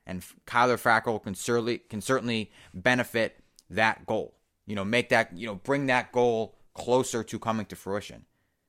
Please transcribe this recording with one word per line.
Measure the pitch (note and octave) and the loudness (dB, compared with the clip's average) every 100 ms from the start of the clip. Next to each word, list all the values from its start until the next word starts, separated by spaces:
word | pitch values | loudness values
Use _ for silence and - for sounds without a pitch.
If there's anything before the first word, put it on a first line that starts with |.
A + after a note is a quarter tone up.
| - | -12
And | F2+ | -12
F-, | - - - | -12 -20 -4
Kyler | A#2+ B2 A#2 | 2 4 4
Fackrell | B2 A2+ A#2+ G#2+ | 4 2 2 -4
can | - F#2+ | -4 -8
certainly, | - A#2+ A#2 A#2+ | -2 0 0 -4
can | - G#2+ | -6 -10
certainly | - C3 A#2 A2+ G#2 - - | 0 0 0 -2 -4 -12 -18
benefit | F#2 G#2+ B2+ A#2+ A#2 A2 - _ _ _ | -2 2 2 2 0 -2 -4 _ _ _
that | F2+ A2 - - | 0 0 0 -4
goal. | A2 - - _ _ - | -4 -4 -12 _ _ -10
You | G#2 | -6
know, | G2 | 0
make | A#2+ A#2+ | 0 2
that, | A#2+ A2 E2+ | 2 2 -4
you | A2+ | -10
know, | G2 | -10
bring | - C#3 C3+ | -2 -2 2
that | B2+ A#2 | 0 0
goal | B2 B2 A2+ G#2+ - _ | 2 2 2 -2 -8 _
closer | - - B2+ B2+ A#2+ | -12 2 2 2 -2
to | G#2+ A2 | -6 -6
coming | A2+ A2 G#2 | -4 -4 -4
to | F#2 | -10
fruition. | - G2+ - A1+ - _ _ _ | -6 -6 -6 -16 -20 _ _ _